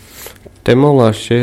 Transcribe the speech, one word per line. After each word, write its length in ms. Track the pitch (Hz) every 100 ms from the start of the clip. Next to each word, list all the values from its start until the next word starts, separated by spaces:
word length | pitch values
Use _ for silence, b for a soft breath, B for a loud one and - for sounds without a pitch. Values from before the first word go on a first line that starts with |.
| B B B B - -
Demək 240 | - 123 147
olar 240 | 139 113
ki, 260 | 107 - 120